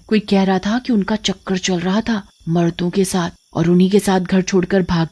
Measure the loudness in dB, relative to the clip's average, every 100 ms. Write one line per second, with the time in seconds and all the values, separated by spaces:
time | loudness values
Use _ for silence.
0 | -2 -2 2 0 2 0 0 -4 -2 -2
1 | 0 -2 -4 -6 -4 -4 -2 -2 0 -2
2 | -2 -4 -6 _ -4 0 0 -2 -4 -2
3 | -2 -2 -4 -8 _ -4 2 4 4 4
4 | 2 0 0 -2 0 0 0 0 0 0
5 | -2